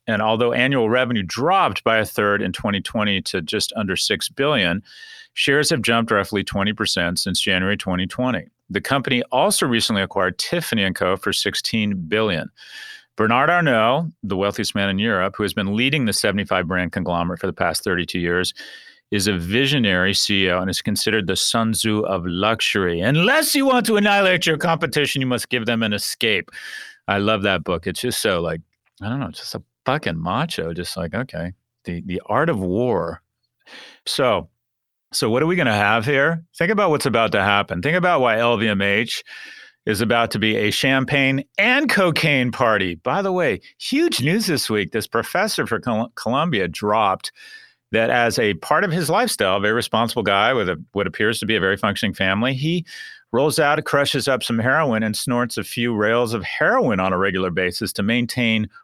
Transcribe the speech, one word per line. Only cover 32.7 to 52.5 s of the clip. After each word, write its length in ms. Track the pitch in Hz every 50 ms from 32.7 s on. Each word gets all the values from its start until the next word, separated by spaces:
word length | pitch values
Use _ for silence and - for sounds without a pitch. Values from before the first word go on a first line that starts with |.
| 90 107 123 127 113 90 85 82 82 - _ _ _ _ _ _ _ _ _ - - - - - - - _
So, 420 | - - - 139 123 107 90 82 - _ _ _ _ _ _ _ _ _ _ _ _ -
so 160 | - - 113
what 140 | 110 127 151
are 40 |
we 100 | 160 185
gonna 180 | 180 160 123 107
have 320 | 104 101 101 107 117 107
here? 380 | 139 147 135 139 156 165 165 165 - _
Think 140 | - 165 175
about 200 | 220 202 208 180
what's 160 | 151 139 -
about 260 | - 110 117 113 107 -
to 100 | 104 95
happen. 400 | 101 101 101 98 - - 87 90
Think 140 | 147 165
about 240 | 185 175 180 175 147
why 180 | 127 120 110 110
L 180 | 117 120 120 104
V 100 | 110 110
M 120 | 104 98
H 440 | 98 101 101 107 123 117 - - - - - - - - - - - - - _ _
is 140 | - 107 95
about 300 | 117 110 120 117 117 110 -
to 60 | 107
be 160 | 104 110 107
a 160 | 107 107 107
champagne 720 | 104 - - 135 135 135 131 - 151 139 135 135 135 135 - - _ -
and 320 | 202 233 254 277 302 240
cocaine 640 | - 202 190 175 156 - - 156 147 131 123 123 -
party. 420 | - 127 113 110 101 95 90 85
By 280 | 80 - 123 139 190 196
the 100 | 196 185
way, 280 | 180 170 135 101 92 - - - _
huge 420 | - - 254 285 339 339 - -
news 260 | 120 147 170 233 220
this 240 | 196 160 127 - -
week. 220 | 110 104 98 82 -
This 160 | 110 104 -
professor 580 | - 117 123 - - 170 202 220 - - 139
for 140 | 104 117 101
Col-, 320 | - 123 113 107 117 - -
Columbia 540 | - - 110 120 139 160 180 143 101 92 85
dropped 640 | 82 - 107 104 104 113 107 98 95 - - - - - - - - - - - _ _ _ _
that 200 | - 110 113 120
as 280 | 123 120 120 117 104 -
a 160 | 117 104 98
part 300 | 80 - - 147 160 196
of 80 | 190 151
his 180 | 180 165 135
lifestyle, 460 | 165 208 247 226 - - 104 95 95
a 40 | 101
very 120 | 98 104 110
responsible 500 | 120 110 - - 110 117 117 - 123 104
guy 300 | 101 98 98 104 117 135
with 160 | 123 101 87
a, 120 | 90 78 - - -
what 160 | 98 98 92
appears 320 | 80 - 107 107 117 -
to 60 | -
be 100 | 110 110
a 40 | 101
very 160 | 85 95 101
functioning 380 | 98 - 104 98 - - 101 -
family, 400 | - 98 95 95 104 113 127